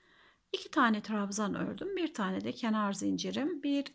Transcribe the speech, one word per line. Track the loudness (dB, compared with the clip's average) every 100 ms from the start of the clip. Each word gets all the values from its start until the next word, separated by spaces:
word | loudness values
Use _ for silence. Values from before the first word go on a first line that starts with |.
| _ -20 -20 _ _
İki | -8 0
tane | 4 6 4
trabzan | 0 -2 0 0 0 0
ördüm. | -2 -4 -4 -2
Bir | -2
tane | -2 -2 -2
de | -4
kenar | -2 0 2 0
zincirim. | 0 0 0 -2 0 0 0
Bir, | 0 0 0